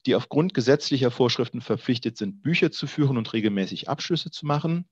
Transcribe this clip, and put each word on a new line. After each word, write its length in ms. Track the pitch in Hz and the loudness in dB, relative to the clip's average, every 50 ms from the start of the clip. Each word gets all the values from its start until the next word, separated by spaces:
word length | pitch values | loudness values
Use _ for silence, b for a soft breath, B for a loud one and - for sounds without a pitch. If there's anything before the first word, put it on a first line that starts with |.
| B | B
die 80 | 131 104 | 2 2
aufgrund 400 | 101 - - - 143 165 190 - | 2 2 0 2 2 2 2 2
gesetzlicher 560 | 139 113 123 139 147 - - 147 127 131 120 | 2 4 4 4 4 2 0 0 2 0 2
Vorschriften 520 | 120 - 127 120 - - 120 - - 123 | 2 2 2 2 2 0 -2 -4 -4 -8
verpflichtet 540 | 117 - 110 - - - 123 120 - 117 110 | -4 -4 -4 -2 0 -2 -2 -2 -2 -6 -6
sind, 280 | - 107 98 101 - - | -6 -6 -6 -6 -4 -2
Bücher 280 | 143 170 185 185 156 | 0 0 2 2 0
zu 140 | - - - | 0 -2 -8
führen 320 | 139 - - 143 135 135 | -4 0 2 2 2 2
und 160 | 117 110 - - | 0 -2 -2 -2
regelmäßig 560 | 113 104 110 101 98 95 90 101 - - - | 0 0 0 0 0 -2 -2 -4 -6 -6 -6
Abschlüsse 400 | 135 - - - 175 156 - 170 | -6 -4 -4 -4 -4 -4 -4 -6
zu 160 | - - - | -12 -8 -4
machen. 420 | 147 147 147 151 160 165 170 175 _ | -2 -2 0 0 -2 -2 -2 -4 _